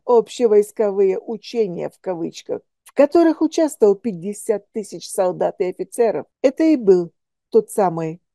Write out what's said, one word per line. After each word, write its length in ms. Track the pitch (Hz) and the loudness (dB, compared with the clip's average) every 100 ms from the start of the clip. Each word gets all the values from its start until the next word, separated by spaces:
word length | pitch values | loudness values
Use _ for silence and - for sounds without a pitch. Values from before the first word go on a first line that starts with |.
| - | 0
общевойсковые 1120 | 233 226 - 233 208 208 - 208 196 196 190 | 0 0 0 2 2 2 -2 -2 0 0 -2
учения, 720 | - 220 - 240 208 170 151 | -6 -12 -8 -4 -4 -6 -10
в 100 | - | -10
кавычках, 640 | - 170 165 - - - - _ | -10 -8 -8 -10 -10 -12 -12 _
в 100 | _ | _
которых 480 | - 285 339 330 311 | 0 2 4 4 2
участвовал 540 | 311 349 311 - 208 196 | -2 0 -2 2 2 2
пятьдесят 760 | 240 175 196 202 - 202 - | -4 -8 -10 -8 -6 -6 -6
тысяч 380 | 220 196 170 - | -12 -12 -14 -8
солдат 500 | - 185 165 180 - | -2 -2 -2 -4 -4
и 60 | 185 | -6
офицеров. 640 | 180 185 - 226 160 - _ | -6 -6 0 0 -2 -8 _
Это 220 | 269 269 | -2 2
и 140 | 320 294 | 2 2
был 360 | 202 185 170 _ _ _ _ | 4 2 0 _ _ _ _
тот 220 | 226 214 | 0 0
самый 500 | - 185 165 160 165 _ | 0 -2 -2 -6 -8 _